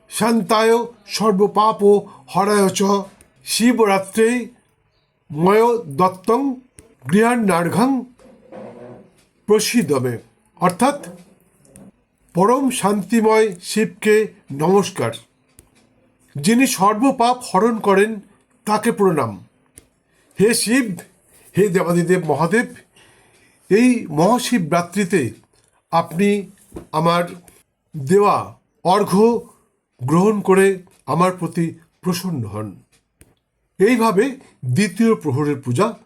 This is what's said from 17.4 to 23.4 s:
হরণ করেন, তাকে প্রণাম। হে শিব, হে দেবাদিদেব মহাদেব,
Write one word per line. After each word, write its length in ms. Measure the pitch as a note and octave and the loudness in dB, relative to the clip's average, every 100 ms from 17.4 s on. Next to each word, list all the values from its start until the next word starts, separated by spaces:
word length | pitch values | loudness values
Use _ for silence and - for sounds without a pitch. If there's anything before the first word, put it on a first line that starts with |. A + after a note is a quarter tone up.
| - | -2
হরণ 280 | - A3+ A3 | 0 0 0
করেন, 320 | G3+ F#3+ G#3+ G#3+ - _ _ _ - | 0 2 2 -2 -14 _ _ _ -4
তাকে 220 | G#3+ A#3 | -2 -2
প্রণাম। 400 | A3 F#3+ D#3 A2+ G2 - _ _ _ _ _ _ _ _ - | 0 0 0 -4 -8 -18 _ _ _ _ _ _ _ _ 0
হে 100 | G3+ | 0
শিব, 340 | - G3 B3+ A#3 E3+ - _ _ _ _ - | 0 0 0 0 -6 -14 _ _ _ _ 0
হে 80 | G#3 | 0
দেবাদিদেব 520 | F3+ E3 F3 E3 F3+ D#3 | 0 0 0 2 0 0
মহাদেব, 420 | C#3+ E3 A3 - - _ _ _ _ _ _ | -2 0 -2 -4 -8 _ _ _ _ _ _